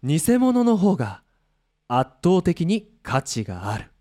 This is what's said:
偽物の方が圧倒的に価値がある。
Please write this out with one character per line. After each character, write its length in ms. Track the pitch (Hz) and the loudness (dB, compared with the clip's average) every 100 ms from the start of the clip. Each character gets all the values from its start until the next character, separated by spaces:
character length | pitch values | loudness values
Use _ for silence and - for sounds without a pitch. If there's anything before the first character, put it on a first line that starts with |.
偽 160 | 127 156 - 247 | 0 -2 2 2
物 260 | 254 247 | 4 2
の 140 | 240 220 | 2 2
方 180 | 202 190 | 2 0
が 280 | 113 98 _ _ _ _ _ _ _ | -4 -8 _ _ _ _ _ _ _
圧 240 | 123 131 _ | -2 -2 _
倒 180 | 175 185 | 0 2
的 240 | 180 170 170 | 2 -2 -2
に 260 | 214 - _ | -2 -4 _
価 180 | - 135 | -4 -4
値 220 | - - | -4 -8
が 280 | 107 92 101 | -8 -8 -8
あ 60 | 107 | -8
る。 140 | - _ | -10 _